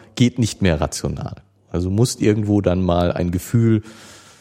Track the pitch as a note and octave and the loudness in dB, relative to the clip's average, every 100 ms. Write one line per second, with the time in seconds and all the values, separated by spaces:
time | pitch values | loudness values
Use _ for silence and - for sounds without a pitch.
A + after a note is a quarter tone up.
0 | - - A#2+ - A2+ - F#2 D#2+ D#2+ - | -10 0 2 2 -4 0 0 0 -2 -4
1 | D#2 D2+ - - _ _ - E2+ F#2 G2+ | -6 -6 -10 -14 _ _ -10 -4 -2 2
2 | B2 - A2 G#2+ G#2 G#2 G2 F2+ F2+ F2 | 0 2 0 0 2 2 2 0 2 2
3 | F2 - F2 F2 - A#2 A2+ A2 - - | 0 0 -2 -4 -2 2 2 2 -2 -20
4 | - - - - | -20 -20 -20 -20